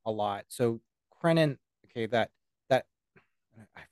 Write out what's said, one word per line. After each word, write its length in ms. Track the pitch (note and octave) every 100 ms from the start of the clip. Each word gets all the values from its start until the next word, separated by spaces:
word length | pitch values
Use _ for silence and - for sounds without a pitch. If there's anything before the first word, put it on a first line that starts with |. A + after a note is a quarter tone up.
| A2+
a 60 |
lot. 340 | G#2+ G#2 G2+ -
So 320 | - A#2 A2+ _ _ _ _
Krenin, 360 | E3+ E3 D3+ B2 _ _ _
okay, 180 | A#2+ A2
that, 240 | A#2 G2+ _ _ _ -
that, 160 | B2+ - _ _ _ _ _ _ A2+ G#2+ -
I 60 | -